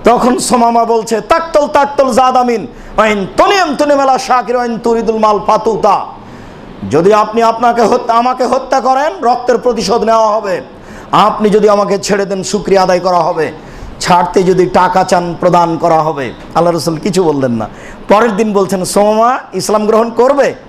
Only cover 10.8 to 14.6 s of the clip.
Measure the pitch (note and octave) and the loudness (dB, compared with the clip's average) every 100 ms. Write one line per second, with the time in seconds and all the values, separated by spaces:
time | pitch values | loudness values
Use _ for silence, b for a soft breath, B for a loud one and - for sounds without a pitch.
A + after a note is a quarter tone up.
10.8 | B B B - G3+ - G#3 G3+ G#3 G3+ | B B B 2 2 2 2 4 4 2
11.8 | G3+ G3 - G3 G3 G3 F3+ G#3+ - F#3+ | 0 -2 -2 -2 -2 -4 -4 -6 0 2
12.8 | F#3 F3+ F3 F3+ D#3+ E3 C3+ - B B | 2 0 2 0 0 -2 -4 -6 B B
13.8 | B B - F3+ F#3 - F3+ F3+ | B B 0 2 2 0 2 2